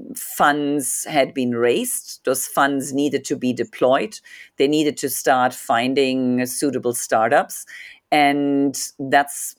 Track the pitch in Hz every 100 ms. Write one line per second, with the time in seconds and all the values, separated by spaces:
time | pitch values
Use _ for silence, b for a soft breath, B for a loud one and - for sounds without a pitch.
0 | - - - - 156 147 143 147 127 -
1 | - 151 131 135 123 117 120 160 247 -
2 | - - 127 131 - 165 139 139 139 135
3 | 147 135 - 131 127 117 113 - 127 139
4 | 214 - B B B - 139 151 147 -
5 | 135 - 156 127 127 - - 117 127 135
6 | 131 131 127 123 123 - 147 127 120 117
7 | - 117 117 147 202 - - B B B
8 | - 151 143 143 143 139 139 127 - -
9 | 135 143 143 - -